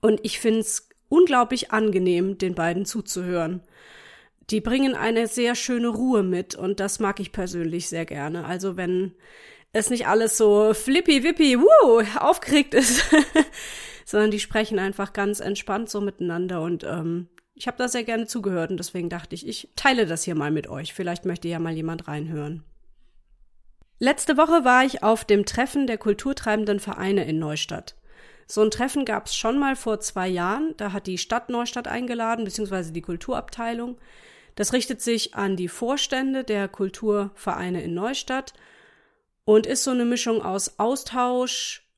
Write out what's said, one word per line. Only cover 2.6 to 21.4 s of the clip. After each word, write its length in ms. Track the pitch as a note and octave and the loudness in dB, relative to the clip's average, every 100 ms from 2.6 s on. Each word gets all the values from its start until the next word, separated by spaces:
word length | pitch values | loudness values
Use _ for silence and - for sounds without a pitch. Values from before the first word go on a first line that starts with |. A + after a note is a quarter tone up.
| E3 E3+ | -2 -2
zuzuhören. 760 | G3 A3+ - F#3 F3+ F3 E3 F3+ _ _ - - - - _ _ - | -4 -6 -6 -8 -4 -2 -2 -6 _ _ -20 -20 -20 -20 _ _ -4
Die 100 | G#3+ | -4
bringen 340 | A3+ B3+ C4+ | 0 0 2
eine 320 | B3+ A3 A3+ A3+ | 0 0 0 0
sehr 300 | B3 A#3+ A#3+ | 0 0 0
schöne 320 | - B3 A#3+ | -2 0 0
Ruhe 340 | G#3+ C4 A#3 | 0 2 2
mit 320 | F#3+ F3 F#3 | 2 -2 -4
und 240 | - F#3 G3 | -6 -6 -4
das 220 | G3 - | -4 -2
mag 180 | G#3+ G3+ | -2 -2
ich 140 | G3 | -8
persönlich 560 | - F#3 F3 E3 E3+ D#3+ | -6 -6 -4 -4 -4 -6
sehr 160 | E3 | -6
gerne. 400 | E3 D3 C#3+ E3+ | -6 -6 -6 -6
Also 320 | D#3+ F3+ F#3+ F3+ | -6 -6 -6 -4
wenn 400 | F3+ F3+ F#3+ - - - - - _ | -2 -2 -2 -6 -20 -20 -20 -20 _
es 180 | A3 G#3+ | -2 0
nicht 160 | B3 A#3+ | -2 2
alles 300 | G#3 A3+ - | 2 2 4
so 360 | G#3+ G#3 G#3+ | 6 8 6
flippy-wippy, 840 | G#3+ - C#4+ F4 C#4+ C#4 E4+ D4+ B3 | 4 2 2 6 4 4 4 4 8
wuh, 460 | F4 D#5+ F4+ A#3 G#3 G#3 | 10 10 10 8 4 0
aufgeregt 540 | C4+ F#4 - C#4+ C#4+ | 2 2 4 2 4
ist, 300 | - B3 B3 - D4+ C#4+ D#4+ D4 - | 4 4 2 6 6 6 2 2 -2
<laughs> 480 | - - - - | -14 -14 -16 -18
sondern 260 | - G#3 G#3+ | -2 2 2
die 100 | G#3 | 0
sprechen 380 | - A3 A3 G#3 | -2 0 0 0
einfach 340 | F#3+ G3+ G3 | -2 -4 -6
ganz 260 | - G3+ G#3 | -2 -2 -2
entspannt 500 | - G3+ - G#3 A3+ | -4 -6 -4 -4 -4
so 100 | G#3 | -4
miteinander 600 | G3+ F#3+ F3+ E3+ F3+ F3+ | -4 -4 -4 -2 -4 -4
und, 220 | D#3+ E3+ | -2 -4
ähm, 440 | - E3+ E3 E3+ F3 _ _ _ | -4 -6 -4 -6 -8 _ _ _
ich 120 | - | -10
hab 80 | - | -4
da 100 | B3 | -4
sehr 160 | B3 | -4
gerne 240 | A#3+ A3+ A3+ | -4 -4 -4
zugehört 460 | B3 G3+ F3+ E3 | -4 -2 -2 -2
und 60 | F#3 | -4
deswegen 300 | F3+ F#3 E3+ | -6 -6 -6
dachte 280 | F3 - E3+ | -8 -12 -12
ich, 100 | C4+ | -10
ich 220 | A3 - - | -12 -12 0
teile 300 | C#4 B3+ G3 | 2 2 0
das 180 | E3 | -2
hier 100 | - | -4
mal 160 | D#3 D3 | -2 0
mit 180 | D#3 - | -2 -4
euch. 240 | C3+ D#3+ | -10 -10
Vielleicht 320 | - F3 F3 | -8 -6 -4
möchte 220 | F#3 E3+ | -6 -6